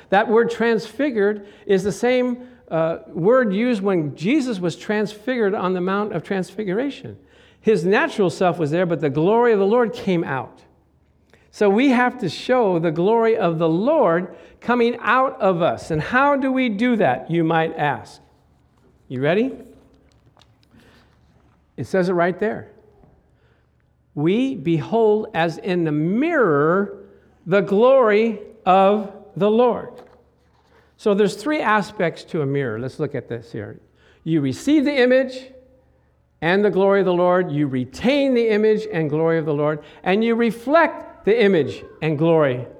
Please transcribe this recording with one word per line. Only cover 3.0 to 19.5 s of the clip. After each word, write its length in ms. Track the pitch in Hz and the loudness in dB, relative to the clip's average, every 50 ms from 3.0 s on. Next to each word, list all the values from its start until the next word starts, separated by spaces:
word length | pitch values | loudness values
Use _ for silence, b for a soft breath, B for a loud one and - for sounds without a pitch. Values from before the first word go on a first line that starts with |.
| - | -10
word 440 | - - 190 160 202 254 262 254 214 | -12 -6 -2 2 4 4 4 4 2
used 300 | 185 202 240 254 247 196 | 0 0 0 0 0 0
when 340 | 190 202 190 175 156 143 131 | 0 0 0 0 -2 -4 -6
Jesus 440 | - 147 202 277 320 247 254 226 185 | -4 -2 0 0 0 0 -2 -4 -4
was 160 | 180 170 151 | -4 -4 -6
transfigured 800 | - - - 208 208 214 208 - - - 254 262 240 220 196 190 | -6 -6 -4 -2 -2 -2 -4 -6 -8 -6 -4 -2 0 0 0 0
on 180 | - 180 180 185 | -2 -2 -2 -2
the 80 | 180 | -2
Mount 320 | 180 185 190 202 208 - - | -2 -2 -2 -2 -4 -4 -6
of 80 | 165 | -6
Transfiguration. 960 | - - 202 190 180 - - - 214 190 175 214 269 285 254 - - 117 101 - _ b b b b b b b | -6 -4 -4 -4 -6 -6 -8 -8 -6 -4 -4 -2 -4 -4 -6 -10 -14 -16 -16 -18 _ b b b b b b b
His 220 | b 214 220 180 160 | b 0 2 2 2
natural 460 | 185 202 254 320 320 - - 202 170 | 2 2 2 2 0 0 0 0 0
self 300 | - - 190 180 170 175 | 0 0 0 0 0 0
was 100 | 165 143 | -2 -2
there, 160 | 156 175 190 | 0 0 0
but 160 | 170 175 165 | 0 -2 -2
the 80 | 160 143 | -2 -2
glory 440 | 127 151 156 190 220 233 240 240 220 | 0 0 2 2 2 4 4 4 2
of 60 | 196 | 2
the 60 | 196 | 2
Lord 280 | 196 220 247 247 214 - | 2 2 2 0 0 -4
came 300 | - - 196 180 165 165 | -6 -4 -2 -2 -2 -2
out. 380 | - 139 131 117 - - - _ _ _ _ _ _ _ _ _ _ _ _ _ _ b b b b | -4 -6 -8 -8 -10 -16 -20 _ _ _ _ _ _ _ _ _ _ _ _ _ _ b b b b
So 180 | b - 208 | b 0 2
we 220 | 202 196 220 269 285 | 2 4 4 4 4
have 300 | 247 240 247 247 247 254 | 4 4 2 0 -2 -4
to 100 | 208 165 | -6 -6
show 480 | - - - - 254 262 233 196 180 | -6 -6 -2 0 0 2 2 2 0
the 140 | 165 160 175 | 0 0 -2
glory 440 | 151 165 170 202 226 233 226 226 220 | -2 0 0 2 2 2 2 2 0
of 220 | - 196 170 165 | 0 0 0 0
the 100 | 160 170 | 0 0
Lord 680 | 160 160 175 208 269 320 311 240 175 165 175 185 180 B B B B B B | 0 0 0 0 2 2 2 4 2 2 0 -2 -6 B B B B B B
coming 340 | - - 240 247 233 233 240 - | -4 -2 0 2 2 0 0 -2
out 420 | - - 240 262 262 269 269 - | 0 0 2 2 2 0 -2 0
of 220 | 214 190 185 165 170 | 0 0 2 2 0
us. 260 | 143 117 - - - | 0 -2 -2 -6 -6
And 100 | 165 151 | -4 -4
how 360 | 143 - 233 254 277 285 285 | -4 0 0 2 2 2 2
do 160 | 277 269 269 | 0 0 -2
we 180 | 254 262 254 247 | -2 0 -2 -2
do 280 | 208 190 240 254 240 | -2 0 0 0 2
that, 340 | 214 185 139 123 - - - | 2 2 2 0 -2 -4 -4
you 120 | 165 170 165 | -2 0 0
might 320 | 160 165 160 160 165 - | 2 2 0 0 -2 -2
ask? 460 | - 151 147 131 110 101 - - - _ _ _ _ _ _ _ _ _ _ _ _ _ _ _ _ _ | -2 -2 -2 -2 -4 -8 -14 -20 -20 _ _ _ _ _ _ _ _ _ _ _ _ _ _ _ _ _
You 140 | - 139 123 | -12 -6 -2
ready? 320 | 135 147 175 208 247 262 | 0 0 2 2 0 -2